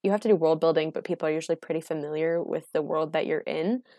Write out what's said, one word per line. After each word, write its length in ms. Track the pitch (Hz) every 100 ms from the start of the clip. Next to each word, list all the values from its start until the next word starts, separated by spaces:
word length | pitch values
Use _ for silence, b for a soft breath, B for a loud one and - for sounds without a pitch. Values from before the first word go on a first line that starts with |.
you 80 | 196
have 100 | 208
to 80 | 220
do 80 | 185
world 240 | 160 160
building, 300 | 165 160 156
but 140 | -
people 240 | - 170 156
are 40 |
usually 240 | 160 160 165
pretty 240 | - 165
familiar 640 | - 160 147 151 160 170
with 240 | - 160 -
the 100 | -
world 300 | 147 160 160
that 140 | 160 -
you're 140 | 156
in. 420 | - 156 175 254 -